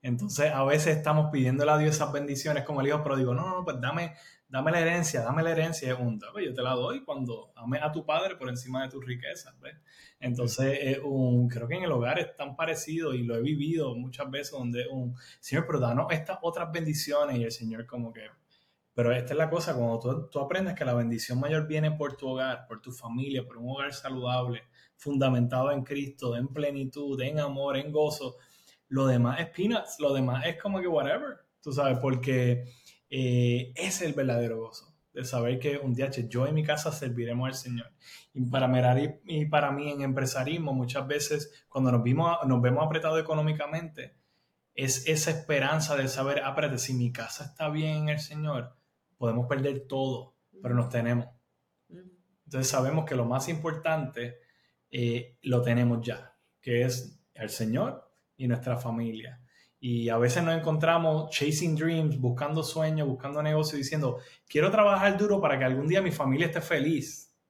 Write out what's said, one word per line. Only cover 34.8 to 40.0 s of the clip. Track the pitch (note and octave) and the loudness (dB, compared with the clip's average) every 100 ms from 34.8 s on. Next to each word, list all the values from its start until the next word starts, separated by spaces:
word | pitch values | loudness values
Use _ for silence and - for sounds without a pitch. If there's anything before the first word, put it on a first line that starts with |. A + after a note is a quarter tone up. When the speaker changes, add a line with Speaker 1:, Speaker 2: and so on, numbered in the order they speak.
| - _ _ | -20 _ _
Speaker 1:
de | - B2 | -10 -4
saber | B2 A#2 B2+ | 0 0 0
que | C#3+ C#3+ | -2 -2
un | C3+ A#2+ | -2 -2
día, | C3+ | -2
che, | C3 A2 | -2 -4
yo | A#2+ C#3 | 0 0
y | |
mi | D#3 | 0
casa | D3+ D3+ D#3+ | 0 0 -2
serviremos | - C3 A#2+ A#2 A#2+ C3 | -4 -4 -4 -2 -2 -2
al | C3+ | -4
Señor. | B2+ A#2+ A#2 _ - - _ C3 | -6 -8 -8 _ -20 -20 _ -4
Y | B2 | 0
para | C3+ B2+ | 2 4
Merari | B2+ B2 B2+ D3+ - - | 6 6 4 2 -4 -6
y | D#3+ D3+ | -2 2
para | D3+ C#3+ | 2 2
mí | C#3 D3 | 0 -4
en | C#3+ | -2